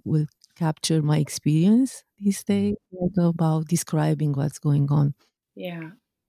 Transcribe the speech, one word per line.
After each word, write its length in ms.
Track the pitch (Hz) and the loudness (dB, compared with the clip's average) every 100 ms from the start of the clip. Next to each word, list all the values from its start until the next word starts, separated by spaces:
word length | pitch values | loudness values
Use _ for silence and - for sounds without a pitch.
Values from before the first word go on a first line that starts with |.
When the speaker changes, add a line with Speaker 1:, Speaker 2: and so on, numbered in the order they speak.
Speaker 1:
will 220 | - 156 151 _ _ | -2 -2 -2 _ _
capture 480 | - 160 151 - 160 | -4 -4 -4 -2 0
my 160 | 147 151 | 2 0
experience 840 | 139 - 151 156 185 233 262 - _ _ | 0 -2 0 2 4 4 2 -4 _ _
these 240 | 202 196 - | -4 -2 -2
Speaker 2:
Mm. 160 | 202 202 | -2 -2
Speaker 1:
days, 80 | 202 _ | -4 _
like, 220 | 180 180 180 | -6 -2 0
about 500 | 175 165 160 156 151 | 0 2 0 0 -2
describing 640 | 170 - 156 151 147 151 | -4 -2 -2 0 0 0
what's 260 | 139 147 - | 0 -4 -2
going 320 | 147 143 139 | 0 2 2
on. 240 | 147 143 - _ _ _ | 2 2 -2 _ _ _
Speaker 3:
Yeah. 360 | 202 180 170 160 233 _ _ | -12 -10 -10 -14 -18 _ _